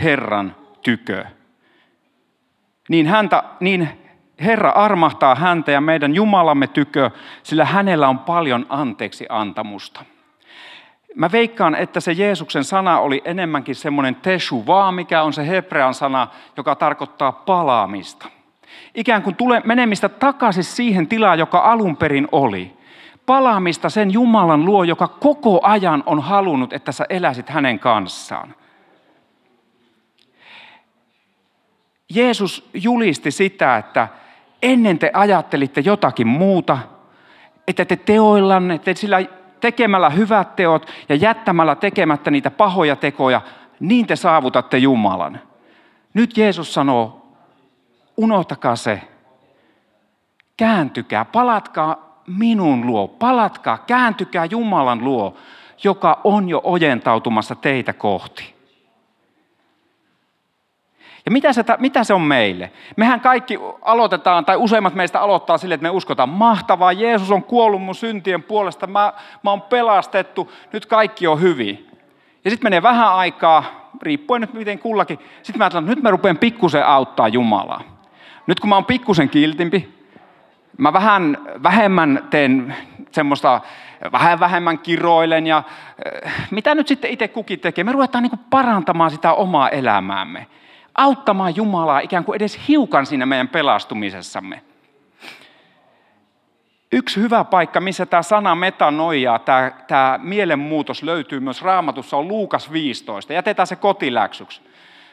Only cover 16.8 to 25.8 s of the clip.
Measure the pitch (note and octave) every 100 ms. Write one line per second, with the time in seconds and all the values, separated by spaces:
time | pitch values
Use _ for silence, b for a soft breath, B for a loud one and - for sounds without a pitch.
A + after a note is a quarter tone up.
16.8 | D#3 D3 C3+ - C#3 - - F3+ D#3 A#2+
17.8 | G2 G2 E2+ - - - _ _ B B
18.8 | B - A3+ G#3+ G3+ E3+ B3 A#3 A3 A#3+
19.8 | A#3+ G3 G3+ - C#4 C#4 A3+ F#3 F3 -
20.8 | A#3+ F#3 D#3 A3+ G#3+ E3 D#3+ F3 G3 A#3
21.8 | G3 C#3+ D#3 C#3 C#3+ D#3+ C3+ G2 F2+ B
22.8 | B B B B - C4+ C4 G#3 F3+ D#3
23.8 | E3+ G#3+ G3+ G3+ A#3+ A3 E3+ D3+ E3+ G3+
24.8 | E3+ D#3+ F3 - D4 D4 A#3 F3 G3 G#3+